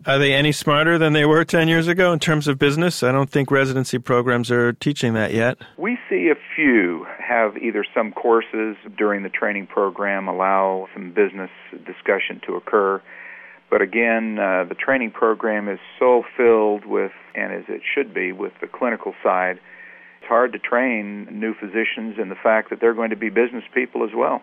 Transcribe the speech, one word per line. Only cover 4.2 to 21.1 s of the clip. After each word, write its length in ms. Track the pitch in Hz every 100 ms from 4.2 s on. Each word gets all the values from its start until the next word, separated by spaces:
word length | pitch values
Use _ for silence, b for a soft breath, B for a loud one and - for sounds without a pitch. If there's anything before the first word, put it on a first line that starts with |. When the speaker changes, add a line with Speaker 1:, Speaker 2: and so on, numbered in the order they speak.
| 120 120 120
Speaker 1:
are 220 | 120 120
teaching 400 | 117 147 147 120
that 200 | 113 101
yet. 240 | 113 117 - B -
Speaker 2:
We 200 | 190 247 -
see 180 | 185 170
a 60 | - - -
few 500 | 147 117 90 80 - -
have 400 | - 120 110 107
either 280 | 113 104 101
some 180 | 123 107
courses 640 | - 120 117 113 110 110 101 107 98
during 260 | 107 101
the 60 | 95
training 380 | - 107 101 90
program 600 | - 98 90 101 98 95
allow 600 | 90 95 98 95 95 95
some 180 | - 90
business 380 | 87 98 95 92 - - 78 -
discussion 560 | - - 98 - - -
to 120 | 87
occur. 440 | - 110 98 98 B B B B B B _
But 120 | 107
again, 560 | 98 110 117 113 110 107
uh, 280 | 98 92 87
the 80 | 92
training 360 | - 135 113
program 580 | - 113 107 117 107 104
is 100 | 95 - -
so 280 | 127 120 - -
filled 480 | 120 113 107 104 104
with, 280 | 101 98 - - 107
and 180 | 101
as 100 | 95 92
it 140 | 98 - 143
should 180 | 127
be, 200 | 95 92
with 180 | 92 98 -
the 80 | 87
clinical 480 | - 123 107 98 -
side, 360 | 104 92 92 90 B B B B B B
it's 60 | -
hard 240 | 117 123
to 80 | 107
train 680 | - 120 127 110 104